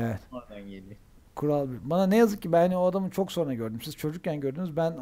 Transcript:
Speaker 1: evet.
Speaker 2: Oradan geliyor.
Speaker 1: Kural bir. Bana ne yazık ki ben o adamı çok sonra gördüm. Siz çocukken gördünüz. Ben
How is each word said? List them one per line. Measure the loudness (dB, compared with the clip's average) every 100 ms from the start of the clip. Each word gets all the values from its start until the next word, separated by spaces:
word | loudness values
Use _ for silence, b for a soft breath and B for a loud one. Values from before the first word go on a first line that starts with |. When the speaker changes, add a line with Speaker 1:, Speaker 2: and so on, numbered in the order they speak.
Speaker 1:
evet. | -2 -4 -10
Speaker 2:
Oradan | -16 -14 -16
geliyor. | -14 -14 -16 -20 -20 -20 -18 -4
Speaker 1:
Kural | 0 0 0
bir. | -6 -2
Bana | 2 4
ne | 6
yazık | 6 4
ki | 2
ben | 4 6
o | 4 2
adamı | 2 -2
çok | -2 -2
sonra | 0 -2
gördüm. | -2 -4 -6
Siz | -8 -6
çocukken | -6 -4 -4 -4
gördünüz. | -4 -4 -4 0
Ben | 0 -2